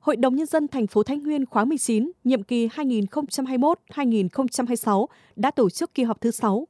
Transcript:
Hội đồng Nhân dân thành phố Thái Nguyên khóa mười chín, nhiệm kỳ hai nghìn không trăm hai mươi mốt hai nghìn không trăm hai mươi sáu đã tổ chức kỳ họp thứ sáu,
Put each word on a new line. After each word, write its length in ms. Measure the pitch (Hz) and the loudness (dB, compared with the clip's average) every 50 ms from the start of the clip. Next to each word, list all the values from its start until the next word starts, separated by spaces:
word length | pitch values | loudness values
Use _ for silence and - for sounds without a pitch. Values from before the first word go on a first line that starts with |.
Hội 160 | _ - 302 | _ 0 0
đồng 200 | 220 240 262 254 | 2 2 2 2
Nhân 100 | 277 320 | 0 -2
dân 220 | 302 - 320 302 285 | 0 0 0 0 0
thành 180 | - 269 226 | -2 -2 -4
phố 160 | 196 - 208 214 | 0 2 0 0
Thái 140 | - 269 | 0 -2
Nguyên 300 | 294 285 302 302 294 269 | -4 -4 -4 -2 -2 -2
khóa 180 | - - 226 208 | 0 0 0 2
mười 140 | 262 320 285 | 2 0 -2
chín, 320 | - - 233 214 233 320 359 _ _ | 0 0 0 0 0 -2 -6 _ _
nhiệm 180 | 247 262 240 202 | 0 2 2 0
kỳ 260 | - 247 240 233 226 - | -2 0 0 0 0 -2
hai 140 | - 302 | -2 -2
nghìn 200 | 269 247 220 202 | -2 0 0 -2
không 200 | 196 - 302 294 | -2 -2 -4 -6
trăm 200 | 262 - - 269 | -4 -4 -6 -4
hai 120 | 254 262 247 | -2 0 2
mươi 100 | 254 294 | 2 2
mốt 100 | 339 - _ _ | 2 0 _ _
hai 160 | - - 285 | -6 -2 0
nghìn 220 | 247 226 214 190 180 | 2 2 2 0 0
không 200 | - - 269 247 | 0 -2 -2 -2
trăm 180 | - - 254 | -2 -4 -2
hai 40 | 240 | -2
mươi 60 | 247 | -2
sáu 320 | 220 - 226 208 196 226 302 - - _ _ _ | -2 0 2 2 2 2 -2 -6 -18 _ _ _
đã 140 | - 208 269 | -2 -2 -2
tổ 200 | - - 247 190 | 2 2 2 2
chức 240 | - - 339 - _ | 2 -2 -6 -4 _
kỳ 80 | - 254 | -2 0
họp 180 | 226 220 - | 0 -2 0
thứ 100 | - 233 | 0 -2
sáu, 380 | 226 - - 214 190 220 294 - | -2 0 0 0 0 0 -2 -6